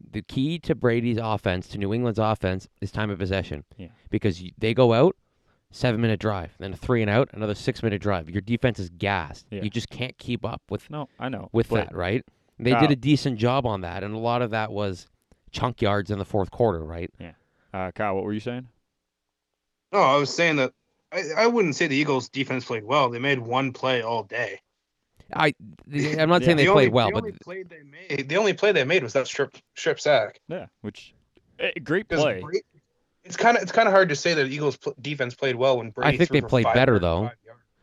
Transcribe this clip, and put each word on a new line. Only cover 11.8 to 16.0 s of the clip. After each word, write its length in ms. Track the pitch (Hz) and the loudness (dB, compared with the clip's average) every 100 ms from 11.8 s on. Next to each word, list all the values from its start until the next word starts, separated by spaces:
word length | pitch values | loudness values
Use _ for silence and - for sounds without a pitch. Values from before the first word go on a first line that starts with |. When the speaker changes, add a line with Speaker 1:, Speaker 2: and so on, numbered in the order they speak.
| - | -2
Speaker 1:
that, 60 | |
right? 300 | 87 87 110 - _ _ - | -4 -2 -2 -4 _ _ -4
They 120 | 117 | 2
Speaker 2:
Kyle 80 | 120 | 4
Speaker 1:
did 80 | 151 | 4
a 60 | 135 | 4
decent 420 | 127 147 143 113 | 4 2 2 0
job 260 | 120 131 120 | 2 2 0
on 140 | 98 | -4
that, 200 | 87 92 | -6 -8
and 100 | 101 | -8
a 40 | 110 | -4
lot 240 | 113 120 | -2 0
of 80 | 120 | 0
that 220 | 110 107 | -2 -4
was 340 | 101 101 90 - _ _ _ - | -4 -4 -6 -12 _ _ _ -16
chunk 280 | - 127 120 | -4 -4 0
yards 300 | 104 104 | 0 0